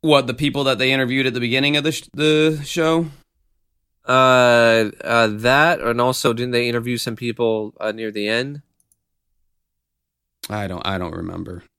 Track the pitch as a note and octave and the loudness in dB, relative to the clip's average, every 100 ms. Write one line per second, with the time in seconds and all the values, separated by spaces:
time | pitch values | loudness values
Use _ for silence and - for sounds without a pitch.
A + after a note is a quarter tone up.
0 | D#3+ C#3+ B2+ A#2+ D3 C#3 C3+ A#2+ C3 C3+ | 4 2 2 -4 -4 0 -2 0 2 2
1 | B2+ C3 B2+ B2 A#2+ B2+ C#3+ D3 D3 - | 0 0 0 -2 -2 0 0 0 -2 -4
2 | - - D#3 D#3 D#3 D#3 C#3+ F3 D#3+ E3 | -12 -2 0 2 2 0 -6 -2 0 0
3 | E3 C#3 _ _ _ _ _ _ _ _ | -2 -10 _ _ _ _ _ _ _ _
4 | - B2+ C3 B2+ B2 A#2 A#2 A2+ G#2+ - | 0 4 6 6 6 6 4 4 0 -4
5 | - A#2 A2 G#2+ A#2+ C#3 D#3+ E3+ A#2+ A#2 | -2 2 2 0 2 4 4 2 -2 0
6 | B2 B2 C3 A#2 B2 A#2+ A#2+ A#2 A#2 A#2 | 0 0 -2 -2 -2 -2 0 -4 -4 -4
7 | - A2 A#2+ A2+ A#2 A2 G#2+ _ G#2+ A2 | -6 -6 -8 -2 -2 0 -4 _ -8 -6
8 | A2 G#2+ G#2 A2+ C3+ C#3+ _ _ _ _ | -8 -6 -2 -2 -4 -10 _ _ _ _
9 | _ _ _ _ _ _ _ _ _ _ | _ _ _ _ _ _ _ _ _ _
10 | _ _ _ _ - G#2+ G2 F2+ F#2+ G2 | _ _ _ _ -10 -8 -8 -8 -6 -6
11 | F2 E2+ F2 F2 F2 F2 _ | -6 -8 -10 -10 -12 -14 _